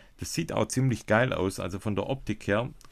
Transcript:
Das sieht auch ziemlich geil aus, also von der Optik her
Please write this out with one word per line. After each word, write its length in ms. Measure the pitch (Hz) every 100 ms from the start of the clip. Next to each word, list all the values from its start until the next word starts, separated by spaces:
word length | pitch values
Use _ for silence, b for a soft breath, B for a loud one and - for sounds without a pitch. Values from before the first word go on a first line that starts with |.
| B B
Das 120 | -
sieht 200 | - -
auch 140 | 113 110
ziemlich 360 | - 131 110 -
geil 280 | 107 127
aus, 260 | - 92 -
also 200 | 95 95
von 160 | 110 98
der 120 | 95
Optik 400 | 135 - 107 -
her 220 | 101 127 - -